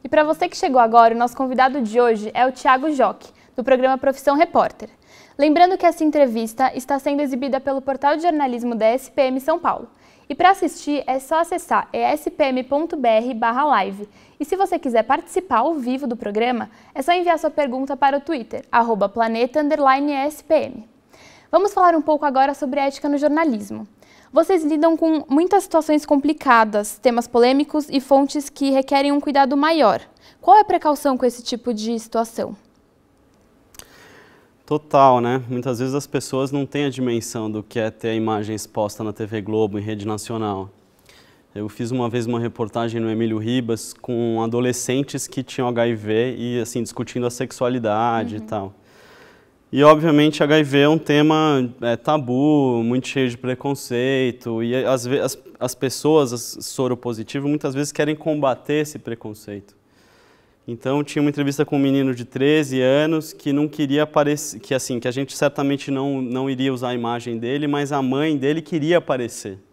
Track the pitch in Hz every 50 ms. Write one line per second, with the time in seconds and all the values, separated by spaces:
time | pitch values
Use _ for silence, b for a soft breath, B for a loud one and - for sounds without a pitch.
0 | - 247 311 311 302 302 311 - 359 359 - - - 339 254 254 233 226 220 233
1 | 233 226 226 233 240 240 240 - 269 254 254 233 254 262 254 294 240 208 214 240
2 | 240 240 226 208 214 214 - - 247 262 254 - - 285 254 262 269 320 302 262
3 | 233 190 - - - - b b b b b - 226 262 254 247 254 262 262 254
4 | - 277 262 - - 285 277 294 339 349 - 247 185 - - - 214 - _ _
5 | b b b b b b b - 277 311 294 330 349 359 381 370 359 339 330 -
6 | 320 311 294 302 285 247 220 233 226 220 - - 262 254 - 262 - - 285 269
7 | - 302 285 285 294 262 277 240 269 277 262 269 269 277 269 269 262 277 269 269
8 | - 285 311 302 330 349 311 302 285 262 240 240 233 240 233 214 220 220 233 262
9 | - - _ 302 269 262 254 269 262 - 320 339 - - - - 240 - b b
10 | b b b b b b 285 - 349 359 392 381 370 320 - - - 294 294 277
11 | - - 262 269 262 - 330 320 339 330 370 330 - - 233 202 - - - 240
12 | 233 240 285 302 - 349 - - 302 269 254 254 254 254 277 285 330 330 359 311
13 | 247 233 220 220 233 254 262 220 233 226 233 254 294 302 254 208 190 196 196 202
14 | 208 - b b b b b b 294 - 381 370 392 381 359 330 - 269 226 226
15 | 220 220 269 320 339 - - 381 359 - 262 220 240 311 339 294 233 240 254 269
16 | 285 233 240 233 - 208 202 214 233 247 247 226 214 - b b b b b 302
17 | 269 339 349 359 349 349 330 311 320 302 302 - 294 262 233 262 269 269 285 262
18 | 285 269 277 285 285 - 330 254 220 - - 202 - _ - 240 233 233 226 196
19 | 202 202 - 233 226 226 226 226 240 254 254 311 302 285 311 294 285 269 262 277
20 | 285 294 285 269 269 302 302 - _ - 320 285 220 - - 214 220 _ _ _
21 | _ b b b b b b b b b - 339 392 403 - 392 370 349 330 320
22 | 285 320 302 294 302 294 254 262 269 277 277 - 294 254 277 277 277 277 277 -
23 | - 294 285 277 285 294 285 311 330 311 233 208 202 196 220 214 214 - _ b
24 | b b b b b b - 294 330 - 392 339 320 294 320 294 320 330 330 311
25 | 330 320 320 294 - - 269 302 349 370 415 392 349 - - 320 302 - 302 302
26 | 294 - 294 277 277 294 311 - - 277 240 226 220 214 208 208 208 - - -
27 | - 254 233 233 233 - - 240 240 254 262 277 294 294 - 302 285 - - 277
28 | 247 - 277 269 285 277 - 302 285 - _ - 277 269 269 269 269 269 285 277
29 | 277 285 285 285 285 302 262 277 277 247 294 277 285 311 330 311 262 202 143 117
30 | - _ b b b b b b - 349 381 427 415 415 381 330 - 311 294 277
31 | - 285 262 247 262 247 240 - - - 247 226 - 247 226 214 214 220 233 226
32 | 226 - - 226 233 226 - - - - 208 _ _ _ _ _ _ _ _ _
33 | _ _ _ _ _ _ _ _ _ _ _ _ _ _ _ B B B B B
34 | B B B B B B B B B B B _ _ - 151 151 151 - - 139
35 | 135 135 123 123 120 120 127 131 120 117 123 123 123 135 123 110 127 131 131 143
36 | 139 - - 135 - - - 131 135 131 139 143 139 127 - 143 147 139 123 127
37 | 127 123 117 117 107 - - 120 110 107 107 107 104 _ - 120 110 110 107 -
38 | - 113 113 113 113 110 107 104 107 104 110 104 - - _ - 107 101 - -
39 | 110 107 104 - 113 98 113 110 98 104 110 107 110 104 101 104 101 107 110 104
40 | 101 110 107 104 - - 117 110 110 104 101 95 95 101 _ _ _ b b b
41 | b b b b b b b b b b _ 104 107 104 - - 123 110 117 120
42 | 120 117 113 123 113 117 120 117 117 117 - - 117 104 - 117 117 117 113 117
43 | 113 113 110 110 113 113 110 107 110 113 123 127 120 113 113 107 - - - -
44 | - - 123 117 120 117 113 113 113 113 113 120 123 123 123 123 - - 127 135
45 | 139 - - 135 - - - 139 123 - - - 127 123 123 117 117 120 117 107
46 | 104 107 107 110 120 131 123 - 117 123 120 123 113 117 - 123 113 - - -
47 | 123 - - 127 123 123 120 - 135 120 - - 131 123 127 131 113 107 104 107
48 | 117 120 117 113 107 98 104 107 110 - 110 104 98 95 98 _ b b b b
49 | b b b b b b b b b b b _ _ _ - 131 143 151 156 151
50 | 156 170 147 147 151 156 151 - 160 143 156 156 151 135 135 143 143 147 156 160
51 | 156 - 147 147 151 156 156 156 156 156 147 135 127 120 117 - 117 120 117 117
52 | - 156 151 151 131 120 123 127 143 151 151 147 139 127 120 117 117 117 120 131
53 | 127 - - 139 131 127 117 117 - 123 127 - - 139 139 135 - - 123 120
54 | 123 135 135 131 131 123 117 123 - 120 113 113 117 117 120 131 120 110 135 127
55 | 117 123 139 143 - 131 - - _ - - - 120 127 - _ 143 127 - -
56 | - 147 156 156 143 120 120 117 - - - - - - - - 131 127 123 123
57 | - 123 117 107 110 - - 139 139 143 147 147 - 139 131 139 147 143 - -
58 | 151 147 156 - - 165 151 151 139 135 120 - - - 147 151 151 147 - 117
59 | - 123 117 - - 110 107 - - - 104 101 95 _ _ _ b b b b
60 | b b b b b b b b b b b b _ - 120 117 - 131 135 147
61 | 147 143 - 151 147 147 143 147 143 139 135 - 147 - 151 139 139 139 135 139
62 | 135 135 127 120 120 - - 127 135 147 151 156 151 131 131 131 127 131 135 143
63 | 151 160 165 156 151 156 - - - 147 139 143 151 151 147 - 151 135 139 147
64 | 151 151 - 156 147 143 147 147 - - - 110 - - 139 127 - - 131 120
65 | 120 127 120 135 139 131 - - 151 143 - - 139 139 143 139 - - 139 135
66 | 135 143 139 135 127 120 123 127 135 139 135 127 131 135 131 120 127 123 123 120
67 | 117 117 120 120 117 120 117 113 117 120 135 143 151 143 143 143 143 135 147 139
68 | 135 127 131 - 156 160 156 139 127 139 156 165 156 - 180 160 139 160 175 165
69 | - - 143 127 120 117 - - - 107 95 95 _ _